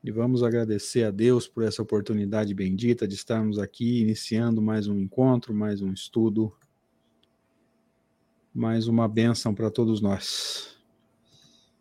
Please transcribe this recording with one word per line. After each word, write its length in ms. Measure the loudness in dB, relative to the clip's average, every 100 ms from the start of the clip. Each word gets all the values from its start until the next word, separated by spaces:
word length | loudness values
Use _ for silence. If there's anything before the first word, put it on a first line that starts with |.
E 80 | -6
vamos 320 | -2 0 2
agradecer 600 | 2 2 0 -2 0 0
a 80 | 0
Deus 340 | 2 4 4 0
por 160 | -4
essa 180 | -4 -2
oportunidade 720 | -2 -2 0 -2 -2 -2 -2
bendita 540 | -2 -2 0 2 2 0
de 80 |
estarmos 460 | -6 -4 -2 0 -2
aqui, 400 | -6 -4 -2 2
iniciando 600 | 2 0 -2 0 2 2
mais 280 | 2 0 -2
um 100 | -2
encontro, 560 | -2 2 2 2 0
mais 260 | -4 -2 -4
um 120 | -4
estudo, 600 | -6 -6 0 0 2 -2 _ _ _ _ _ _ _ _ _ _ _ _ _ _ _ _ _ _ _ _
mais 360 | -4 0 0 2
uma 180 | 2 2
bênção 480 | 4 2 2 -2
para 160 | -2 -2
todos 300 | 0 0 2
nós. 760 | 0 -2 -4 -8 -8 -10 -12 -20 _ _ _ _ _ _ _ _ _ _